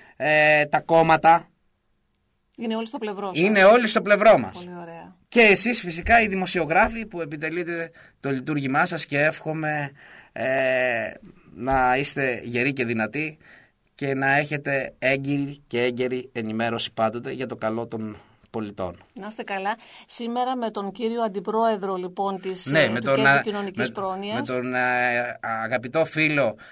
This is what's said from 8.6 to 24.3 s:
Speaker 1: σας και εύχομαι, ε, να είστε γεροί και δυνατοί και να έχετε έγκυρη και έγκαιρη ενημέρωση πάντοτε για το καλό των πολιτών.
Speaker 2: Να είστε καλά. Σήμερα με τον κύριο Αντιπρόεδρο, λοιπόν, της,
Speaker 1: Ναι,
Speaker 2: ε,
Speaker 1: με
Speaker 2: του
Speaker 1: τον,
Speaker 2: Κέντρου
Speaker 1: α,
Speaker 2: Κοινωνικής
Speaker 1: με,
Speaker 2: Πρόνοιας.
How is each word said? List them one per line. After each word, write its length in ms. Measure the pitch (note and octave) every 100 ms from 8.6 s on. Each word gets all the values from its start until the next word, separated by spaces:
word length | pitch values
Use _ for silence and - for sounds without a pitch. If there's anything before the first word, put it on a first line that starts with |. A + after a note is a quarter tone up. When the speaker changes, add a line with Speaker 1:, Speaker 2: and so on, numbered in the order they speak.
| C#3 C#3+ F3+
Speaker 1:
σας 200 | - -
και 120 | C#3+
εύχομαι, 720 | D#3 D#3 D#3 D#3 D#3 D3+ C#3 - - - -
ε, 800 | - B2+ C3+ C3 B2+ B2+ A#2 G#2+ - - - -
να 420 | E2+ B2+ C3+ B2+ C3
είστε 440 | C3+ D3 C3+ A2+
γεροί 280 | G#2+ A#2+ C3+
και 120 | C3+
δυνατοί 540 | A#2 A2+ G#2+ C#3+ D#3+ - - - _ _ _
και 200 | - C#3
να 220 | C3+ C3+ C#3+
έχετε 580 | D3 D3 C#3+ C3+ - -
έγκυρη 600 | B2+ C#3 C#3 C#3+ C#3 C#3+ _
και 140 | A#2+
έγκαιρη 480 | B2 A#2+ B2+ B2+ -
ενημέρωση 600 | A#2 A2 A2 A#2 A2+ -
πάντοτε 400 | - A2 A#2+ B2+
για 140 | B2+ B2
το 100 | B2
καλό 300 | A2 A2+ A#2
των 300 | A2+ A2 G2+ _ _ _
πολιτών. 520 | A2+ G#2 G2+ F2+ F2+ _ -
Speaker 2:
Να 60 | G#3
είστε 160 | A#3
καλά. 340 | A3 G3 G3 A3 - - -
Σήμερα 500 | - A#3 A#3+ B3 B3+
με 140 | A3
τον 220 | G#3+ G3
κύριο 300 | G3 A3+ A#3
Αντιπρόεδρο, 720 | A3+ G3 G3+ A3 A3+ G#3 G3
λοιπόν, 460 | F#3 F3+ F3+ G3 F#3+
της, 260 | F#3 F3+ C3+
Speaker 1:
Ναι, 160 | D#3
Speaker 2:
ε, 60 | B2
Speaker 1:
με 100 | A#2
Speaker 2:
του 40 | A2+
Speaker 1:
τον, 80 | C3+
Speaker 2:
Κέντρου 140 | C3+
Speaker 1:
α, 100 | C#3
Speaker 2:
Κοινωνικής 460 | G#3 G3+ G3+ - B2
Speaker 1:
με, 60 |
Speaker 2:
Πρόνοιας. 400 | G#3 F#3+ F#3+ G3+